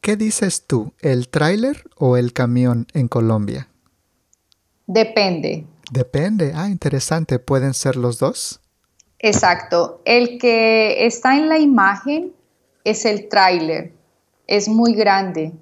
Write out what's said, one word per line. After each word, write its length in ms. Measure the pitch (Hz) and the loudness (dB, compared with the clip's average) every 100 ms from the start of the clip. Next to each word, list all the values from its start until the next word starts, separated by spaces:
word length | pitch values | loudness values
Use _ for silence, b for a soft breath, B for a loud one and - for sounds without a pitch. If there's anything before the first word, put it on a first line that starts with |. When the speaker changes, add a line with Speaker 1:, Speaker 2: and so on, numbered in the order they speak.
Speaker 1:
¿qué 160 | - 208 | -2 -2
dices 480 | 220 - 190 - _ | -2 -2 -2 -4 _
tú, 260 | 127 110 _ | -2 -2 _
el 300 | 151 127 123 | 0 0 -2
tráiler 540 | 147 151 202 254 294 - _ | 0 0 0 -2 -4 -12 _
o 220 | 135 123 | 0 2
el 160 | 123 | 0
camión 540 | - 120 123 123 117 117 | -2 0 2 2 0 -2
en 140 | 160 120 | -2 -2
Colombia? 640 | 123 113 110 104 131 131 _ _ _ _ _ _ _ _ _ _ _ - | 0 0 0 -2 -6 -12 _ _ _ _ _ _ _ _ _ _ _ -2
Speaker 2:
Depende. 800 | 196 220 220 196 170 - 156 - _ - | 0 0 0 0 -2 -4 -8 -12 _ -8
Speaker 1:
Depende. 640 | 123 123 135 180 220 151 151 | -4 -2 -2 -2 0 -2 -4
Ah, 140 | 196 | -6
interesante. 720 | 185 143 135 - 165 160 127 | -4 -2 -2 -2 -4 -2 -4
¿Pueden 340 | - 139 135 | 0 0 0
ser 220 | 131 139 127 | -2 -4 -2
los 240 | 123 117 | -2 0
dos? 400 | 135 - - - _ _ _ _ _ _ | -2 -4 -10 -14 _ _ _ _ _ _
Speaker 2:
Exacto. 840 | 220 208 185 180 - 175 170 - - | 0 2 2 0 0 0 0 -4 2
El 320 | 240 240 240 | 2 2 0
que 680 | 247 226 226 220 220 - 226 | 0 2 2 2 2 2 0
está 320 | 226 254 277 | 0 0 2
en 100 | 311 | 2
la 120 | 320 | 4
imagen 760 | 302 240 196 202 269 311 370 - _ _ _ _ | 4 4 2 0 -4 -6 -6 -14 _ _ _ _
es 220 | - 214 226 | -4 -2 -2
el 240 | 208 - | -4 0
tráiler. 640 | 202 185 175 160 160 - _ _ _ _ _ - | 2 4 2 -2 -4 -8 _ _ _ _ _ -2
Es 200 | 202 202 | -2 0
muy 260 | 220 233 | 2 2
grande. 600 | 214 214 196 190 160 156 170 | 2 2 2 0 -6 -8 -10